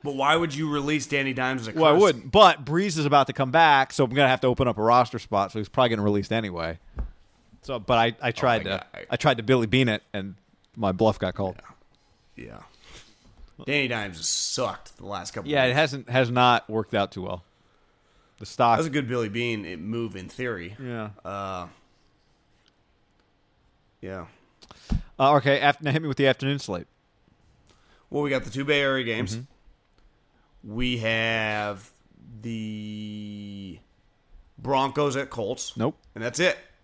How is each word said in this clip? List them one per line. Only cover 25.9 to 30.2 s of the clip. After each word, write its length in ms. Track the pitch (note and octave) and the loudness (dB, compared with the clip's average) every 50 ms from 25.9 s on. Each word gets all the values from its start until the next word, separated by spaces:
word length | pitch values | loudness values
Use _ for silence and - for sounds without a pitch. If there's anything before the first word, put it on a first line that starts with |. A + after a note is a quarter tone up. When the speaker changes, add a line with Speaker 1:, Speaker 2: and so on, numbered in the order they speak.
Speaker 2:
hit 100 | C3+ D#3 | -2 0
me 60 | D#3+ | -2
with 100 | D3+ C3+ | -4 -2
the 80 | - C#3 | 2 2
afternoon 320 | C3+ B2+ - C#3 C3+ C#3+ | 2 2 2 -2 -4 -4
slate. 300 | C#3 - - F#2+ F2 - _ _ _ _ _ _ _ _ _ _ _ _ _ _ _ _ _ _ _ _ _ _ _ _ _ | -4 -6 -8 -8 -8 -10 _ _ _ _ _ _ _ _ _ _ _ _ _ _ _ _ _ _ _ _ _ _ _ _ _
Speaker 1:
Well, 140 | - C#3+ D3 | -6 -4 -2
we 80 | C#3+ | -2
got 120 | C3+ B2+ A2+ | -2 -2 -4
the 60 | A2+ | -6
two 160 | A#2 C3+ C#3 | -8 -6 -2
Bay 160 | C#3+ D3+ C#3+ | 0 2 2
Area 220 | C#3 C3+ C3+ C3 B2+ | 2 2 0 0 -2
games. 320 | A#2 A2+ A2 A2 G2 G#2+ | -2 -4 -4 -4 -6 -6
Speaker 2:
Mm-hmm. 100 | A2+ B2+ _ _ _ _ - _ _ _ _ _ _ _ _ _ _ | -10 -10 _ _ _ _ -20 _ _ _ _ _ _ _ _ _ _